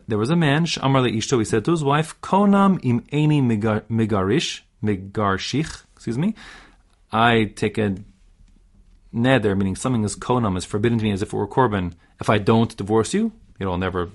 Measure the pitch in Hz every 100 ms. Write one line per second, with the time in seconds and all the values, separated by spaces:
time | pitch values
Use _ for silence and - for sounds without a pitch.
0 | - 107 113 175 160 147 170 - 135 135
1 | 127 107 - 127 107 113 104 165 139 143
2 | 156 - - 190 202 202 196 185 127 120
3 | - 147 151 151 127 110 113 107 - 113
4 | 110 104 95 131 - - - _ 107 101
5 | 98 98 104 95 - 127 160 - - _
6 | - 117 185 226 - - - _ _ _
7 | _ 110 117 117 107 - 110 101 104 95
8 | 101 _ _ _ - _ _ _ _ _
9 | _ 113 123 135 104 98 98 92 131 120
10 | 104 - - 123 113 92 - 107 117 117
11 | 107 98 101 104 104 - 127 101 90 -
12 | _ _ - 107 101 113 113 - 98 110
13 | 110 190 226 - - - 98 90 92 90
14 | 85